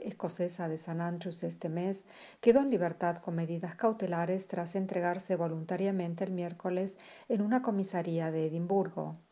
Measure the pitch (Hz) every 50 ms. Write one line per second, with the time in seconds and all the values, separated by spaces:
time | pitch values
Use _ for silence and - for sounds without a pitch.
0 | - 220 190 - - 170 170 - 180 175 175 - 175 165 160 160 - - 165 165
1 | 170 175 175 170 170 185 165 - - 170 165 - - 170 160 165 175 190 196 190
2 | - - - - - - - - - 240 226 269 277 277 240 185 175 170 165 -
3 | - 175 170 170 - - 170 165 165 160 170 170 170 170 165 - - 226 220 220
4 | 196 180 175 170 170 170 185 190 190 - - 185 175 170 170 196 190 190 - -
5 | 175 175 175 185 - - 190 165 170 165 160 160 160 160 185 180 190 196 196 190
6 | 175 170 170 170 196 190 185 180 175 170 175 - - 190 180 180 190 190 - -
7 | - - - - - - 233 208 208 208 233 254 254 240 214 196 190 190 - 180
8 | 170 180 165 165 165 160 160 160 160 160 156 170 170 175 196 196 185 - - 165
9 | 156 156 160 - - _